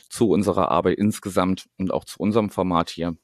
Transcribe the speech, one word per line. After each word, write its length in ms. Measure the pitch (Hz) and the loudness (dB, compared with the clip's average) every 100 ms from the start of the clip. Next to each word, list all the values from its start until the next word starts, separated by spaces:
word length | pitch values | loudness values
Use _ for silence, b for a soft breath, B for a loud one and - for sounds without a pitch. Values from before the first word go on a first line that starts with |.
| - | -8
zu 220 | - 113 | 0 2
unserer 420 | 85 101 95 90 | 2 2 2 2
Arbeit 280 | 80 90 - | 2 2 2
insgesamt 680 | 104 - 101 95 92 92 - - | 0 -2 -4 0 0 -2 -6 -8
und 140 | 95 | -4
auch 140 | - - | -4 -6
zu 140 | - | -4
unserem 300 | 101 110 104 | 0 0 0
Format 420 | - 92 85 82 | -2 0 0 -2
hier. 260 | - 85 85 | -4 -6 -6